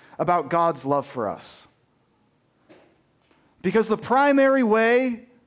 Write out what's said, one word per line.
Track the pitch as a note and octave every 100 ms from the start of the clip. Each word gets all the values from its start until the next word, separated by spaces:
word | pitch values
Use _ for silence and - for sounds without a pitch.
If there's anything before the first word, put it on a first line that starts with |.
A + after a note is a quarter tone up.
| - -
about | D#3 F3 C#3
God's | E3+ E3+ D3 C3+
love | C#3+ B2+
for | B2+ G#2
us. | E2 - - - _ _ _ _ _ _ _ _ _ _ - _ _ _ _ _ _ _ _
Because | F#3 A3 A3
the | G#3+
primary | - B3+ C#4+ C#4 C4+ C4+
way, | A#3 A3 A3+ B3 C4 A3+ - _